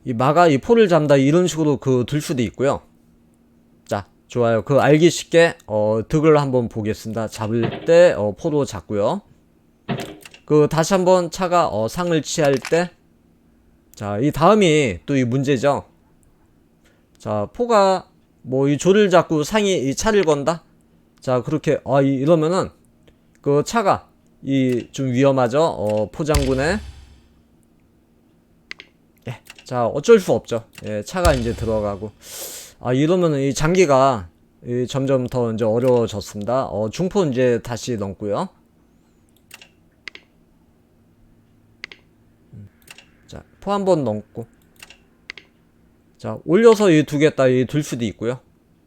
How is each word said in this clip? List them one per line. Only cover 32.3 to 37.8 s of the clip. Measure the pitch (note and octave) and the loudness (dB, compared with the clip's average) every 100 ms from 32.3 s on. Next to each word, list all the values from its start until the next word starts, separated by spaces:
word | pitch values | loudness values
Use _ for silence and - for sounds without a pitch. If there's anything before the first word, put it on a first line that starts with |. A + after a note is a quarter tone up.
| - - - - - | -16 -16 -16 -20 -12
아, | A#2+ | -4
이러면은 | C3 D3+ F#3 E3+ C#3+ | 0 0 2 0 0
이 | C#3 | -2
장기가 | B2+ - F3+ D#3+ C3+ C3+ A#2 F2 _ _ _ | -2 0 2 4 4 2 0 -6 _ _ _
이 | - B2 B2 | -8 -6 -4
점점 | C#3 C3 C3+ B2 | -4 -2 -2 -2
더 | B2+ A#2 | -4 -4
이제 | A2 A2+ | -2 -2
어려워졌습니다. | A2+ B2+ B2 A2+ G#2 F#2 G#2+ G#2 B2+ B2+ | 0 2 2 0 -4 -10 -10 -4 -4 -4
어, | F#2+ G#2+ | -4 -6
중포 | G#2 F3+ G#3 E3+ | -4 -4 -2 -2
이제 | B2 B2+ A#2 | 0 0 0
다시 | - A#2 | -4 -10